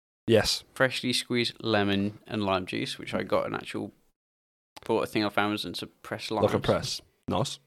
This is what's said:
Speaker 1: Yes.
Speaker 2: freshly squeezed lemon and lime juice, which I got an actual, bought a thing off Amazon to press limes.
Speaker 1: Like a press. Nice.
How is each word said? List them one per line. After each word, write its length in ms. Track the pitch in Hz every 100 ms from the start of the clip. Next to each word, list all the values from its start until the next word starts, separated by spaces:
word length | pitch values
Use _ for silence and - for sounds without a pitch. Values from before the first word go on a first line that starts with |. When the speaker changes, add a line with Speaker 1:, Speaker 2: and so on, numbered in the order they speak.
| _ _ -
Speaker 1:
Yes. 380 | 110 - - -
Speaker 2:
freshly 380 | - 131 - 127
squeezed 420 | 123 - 123 117 -
lemon 560 | 113 104 101 98 101 107 -
and 160 | 110
lime 200 | 98 95 92
juice, 320 | 113 131 -
which 160 | -
I 80 | 101
got 220 | 98 101 -
an 80 |
actual, 380 | - - 107 104 - _ _ _ _ _ _ _ - -
bought 180 | 113
a 20 | 67
thing 160 | 113
off 140 | 104 -
Amazon 380 | 104 107 90
to 120 | 87 107
press 440 | - - 110 -
limes. 160 | 107 101
Speaker 1:
Like 80 |
a 40 | 107
press. 420 | - 92 - - - _ -
Nice. 300 | 95 123 -